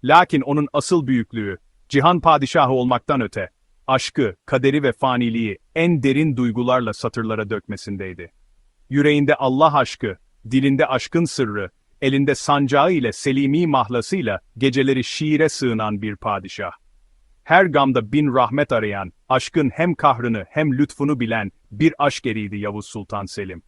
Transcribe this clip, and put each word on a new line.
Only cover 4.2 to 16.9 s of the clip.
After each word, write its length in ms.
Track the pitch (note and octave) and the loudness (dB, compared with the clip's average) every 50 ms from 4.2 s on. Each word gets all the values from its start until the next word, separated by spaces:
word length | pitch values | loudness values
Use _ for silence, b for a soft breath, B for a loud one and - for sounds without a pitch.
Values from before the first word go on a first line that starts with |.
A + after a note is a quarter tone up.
| C3 G#2 F2+ _ _ | 0 0 -2 _ _
kaderi 360 | - - C3 B2+ C3+ C#3 D3 | -2 -2 2 2 2 2 2
ve 100 | C#3+ C3 | 0 0
faniliği 680 | A#2 _ - C3 B2+ B2 B2 A#2 A2+ A#2 A2+ G#2+ G2 - _ _ _ | -2 _ -2 0 0 0 0 -2 -2 -2 -4 -4 -6 -10 _ _ _
en 280 | D#3 E3 F3 F3 D3 | 0 2 2 2 2
derin 340 | B2 C3+ C3+ C#3+ D#3 D#3+ C3+ | 2 2 2 2 2 0 0
duygularla 560 | A#2 B2+ A#2+ G#2+ A#2 B2 B2 B2+ B2+ A#2+ A2 | 0 -2 -2 -2 -2 0 0 0 0 0 -4
satırlara 580 | G#2 - - A#2 - B2 A2+ A2 A2 G#2+ A2 G2 | -8 -6 -8 -6 -6 -4 -4 -4 -4 -4 -4 -4
dökmesindeydi. 800 | A2+ G2+ _ - G#2 G2 - - G2+ F#2+ G2 F#2+ F2+ E2+ F2 E2+ _ _ _ _ _ _ _ _ _ _ _ _ | -6 -8 _ -10 -12 -12 -10 -10 -10 -10 -10 -12 -12 -14 -16 -20 _ _ _ _ _ _ _ _ _ _ _ _
Yüreğinde 440 | C3 C#3+ C#3+ D3+ D3 D3 C#3+ C#3 D3 | -2 2 2 4 4 2 2 2 0
Allah 440 | - C#3 C3 B2+ C3+ D#3 D#3 D3 C#3+ | 0 0 -2 2 4 4 4 4 2
aşkı, 380 | B2+ - - _ - G#2+ F#2 _ _ _ _ _ _ A2 | 0 0 -4 _ -6 -6 -6 _ _ _ _ _ _ -2
dilinde 360 | A#2+ C3+ C3 C#3 C#3 C3+ D3+ | 0 2 2 2 2 2 2
aşkın 380 | C#3 C3+ B2 - - - E3 E3+ | 0 0 -4 -4 -2 -2 -2 -2
sırrı, 460 | D3 - - C3 A2 G#2 G#2 G2 F2+ _ _ _ _ _ _ | -2 -2 -4 -4 -4 -2 -6 -8 -8 _ _ _ _ _ _
elinde 340 | - C3+ C3+ C#3 C#3+ C#3+ C3+ | -2 0 0 2 2 0 0
sancağı 580 | - - - C#3+ C#3+ C#3+ B2+ C3+ C#3+ C#3+ F3 | -2 0 0 0 2 2 2 4 4 4 4
ile 200 | F#3 D#3 B2+ A2+ | 2 0 0 -2
Selimi 540 | G#2 - - C#3+ C3+ C3+ C#3 C3+ C#3+ D#3+ F3 | -4 -4 -4 -2 0 0 0 2 2 2 2
mahlasıyla 760 | D#3+ C#3+ C3 A#2+ G#2 B2 A#2+ A2+ - - G3 C#3+ A2+ G2+ - _ _ _ A#2 | 2 2 0 0 0 -2 -4 -2 -2 -4 -4 -2 -4 -6 -6 _ _ _ 0
geceleri 460 | B2+ C#3 B2 C3 C3+ C3+ C3+ C3 A#2+ | 0 0 2 2 2 2 0 0 -2
şiire 440 | - - - D#3 D3+ D3+ D3 D#3+ D3+ | -6 -6 -4 -2 0 2 2 2 0
sığınan 540 | - - C#3 B2 A2+ A2 A2 G#2+ G#2+ G2 | 0 -2 -2 -2 -2 -2 -2 -4 -4 -4
bir 140 | G#2 G#2+ G2+ | -6 -8 -8
padişah. 560 | - - A2+ G2+ G2 G2 G2 - - G2+ F2 - _ _ _ | -6 -6 -6 -6 -6 -6 -12 -12 -10 -10 -10 -10 _ _ _